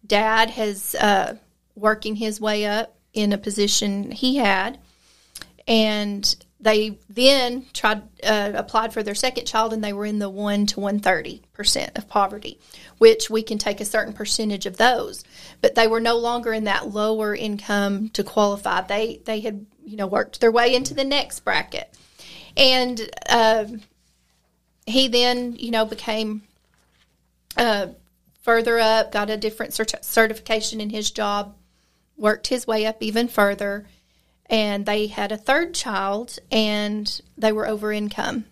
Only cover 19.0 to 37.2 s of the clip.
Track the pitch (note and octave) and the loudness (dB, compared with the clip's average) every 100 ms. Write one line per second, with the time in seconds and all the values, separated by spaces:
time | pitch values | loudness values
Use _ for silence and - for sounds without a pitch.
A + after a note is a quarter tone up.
19 | A3 A3+ - A3 A3 G3+ G#3+ _ - G#3 | -2 -6 -6 -6 -6 -10 -14 _ -18 -8
20 | G3 G3 - - A#3 A#3 A#3+ B3+ C4+ - | -2 -2 -2 2 4 6 4 4 0 -4
21 | C4+ C#4+ - - - - - - - _ | 0 0 -2 -6 -2 -2 -2 -10 -12 _
22 | _ _ - - - - C4+ B3+ B3 A#3+ | _ _ -20 -20 -8 4 4 4 0 -4
23 | A3+ - - A#3 A3 A3 G#3 A3+ - _ | -10 -12 0 4 4 2 -2 -10 -18 _
24 | _ _ _ _ _ _ _ _ - B3 | _ _ _ _ _ _ _ _ -2 2
25 | C4 A#3+ B3 B3 B3 A#3+ A#3 A3+ A3 A3 | 2 4 2 0 -4 -8 -4 -2 -2 -4
26 | - A3 A3 G#3+ - _ _ _ _ _ | -6 -4 -4 -6 -10 _ _ _ _ _
27 | _ _ _ _ _ - A#3 G#3 F#3+ - | _ _ _ _ _ -2 0 0 -2 -10
28 | _ _ _ _ - A3+ A3+ A#3 A3 A3 | _ _ _ _ 2 2 4 2 4 4
29 | A3 G#3+ G#3 G#3+ G#3+ G#3+ - - A3 - | 2 -2 -2 -4 -4 -6 -8 -4 -4 -4
30 | - - A3 A3 - A3 G#3+ A3 G#3 G#3+ | -2 2 2 0 -4 -4 -2 -6 -8 -4
31 | G#3 - G#3 G#3 G3+ - _ _ _ _ | -6 -4 -2 -2 -6 -14 _ _ _ _
32 | _ - G#3+ G#3 - B3+ A#3+ A3 G#3+ A3 | _ -2 0 0 -2 -4 -2 -2 -2 -4
33 | A3 G#3+ A#3+ - G3+ G3+ G3+ G3+ G#3 _ | -2 0 0 2 2 2 -4 -6 -10 _
34 | _ _ _ _ _ A3 G#3 G3+ G#3 G#3 | _ _ _ _ _ 0 0 -2 0 0
35 | G#3 G#3 G3+ G#3+ - C#4 E4+ E4+ B3+ G3+ | -2 -4 -6 -4 2 2 2 -4 -4 -4
36 | G3 G#3 A#3+ - _ B3 G#3+ G#3 G#3 G#3+ | -2 -4 -6 -14 _ 0 0 0 -2 -4
37 | G#3 - | -6 -8